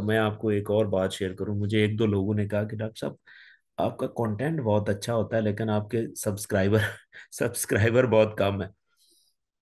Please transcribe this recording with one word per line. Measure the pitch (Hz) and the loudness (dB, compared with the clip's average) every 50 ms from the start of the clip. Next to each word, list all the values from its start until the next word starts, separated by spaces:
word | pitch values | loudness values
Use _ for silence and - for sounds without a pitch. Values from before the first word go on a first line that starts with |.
| 98 | 0
मैं | 104 107 110 | 2 2 2
आपको | 110 107 104 104 - 110 | 2 2 0 -2 -2 0
एक | 104 104 101 - | 0 0 0 2
और | 104 107 110 98 | 2 2 2 2
बात | 98 92 92 95 | 2 0 0 0
शेयर | - - 101 95 92 | -2 -2 -4 -6 -4
करूँ, | 92 98 104 104 104 | -6 -6 -4 -2 -2
मुझे | 104 101 110 107 107 | -2 0 2 2 2
एक | 107 107 107 | 2 2 0
दो | 117 | 0
लोगों | 107 101 98 95 104 107 | 2 2 2 0 0 0
ने | 104 104 98 | 0 -2 -2
कहा | 104 104 107 | -2 -2 -4
कि | 107 110 | -4 -6
"डॉक्टर | 107 110 113 - - | -8 -8 -8 -8 -8
साहब, | - - - - _ - - - - - - _ _ _ _ - | -8 -8 -8 -10 _ -20 -20 -20 -20 -20 -20 _ _ _ _ -4
आपका | 85 - - - 127 127 | -4 -4 -2 -4 -6 -6
कंटेंट | - - 117 110 107 101 127 151 165 156 | -4 -4 -2 -2 -2 -2 -2 -2 -2 -2
बहुत | 123 110 104 107 101 107 | 0 2 2 2 2 0
अच्छा | 101 101 - - 117 | -2 -4 -4 -2 -2
होता | 113 101 - 120 | -2 -2 0 0
है, | 113 110 | 0 0
लेकिन | 107 101 104 113 110 | 0 -2 -2 -2 0
आपके | 107 107 107 107 - 113 113 98 92 | 0 -2 -2 -2 -4 -4 -4 -4 -8
सब्सक्राइबर, | - - 110 101 101 - - 107 98 95 101 104 110 | -6 -4 -4 -4 -4 -6 -2 0 2 2 4 4 4
<laughs> | 104 - - - - _ _ - - - | 2 2 -4 -8 -16 _ _ -20 -20 -18
सब्सक्राइबर | - - - 110 - - - - - 104 104 117 113 123 127 | -6 -4 -4 -4 -2 -4 -4 0 2 2 4 4 4 4 4
बहुत | 117 110 110 107 107 107 - | 6 6 4 4 4 2 0
कम | 98 98 98 98 | 0 0 0 -2
है।" | 92 - - _ _ _ _ _ _ _ _ _ _ _ _ _ _ _ _ _ | -4 -8 -10 _ _ _ _ _ _ _ _ _ _ _ _ _ _ _ _ _